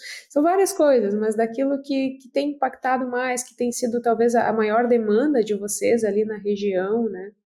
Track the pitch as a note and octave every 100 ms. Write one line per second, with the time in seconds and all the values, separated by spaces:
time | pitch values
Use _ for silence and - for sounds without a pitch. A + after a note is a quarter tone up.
0 | - - - C#4+ D#4 F#4+ F#4+ - D4+ B3+
1 | G3+ G#3 G#3+ G#3+ A3+ A3+ C4+ C#4 C#4 C4+
2 | C4 C4+ - - C#4+ D4 - - C4 B3+
3 | B3+ B3 B3+ B3 - - A#3+ A#3 B3 A#3
4 | A#3 A3 A#3+ A#3+ - A3 G#3+ A3 A#3+ A#3+
5 | G#3+ G#3 D4 C#4 G#3 G3+ G3+ - G3+ A#3
6 | G#3+ G3+ A3 G#3+ G3+ G3+ G3+ F#3 F#3+ A3+
7 | A3+ F#3 G3 -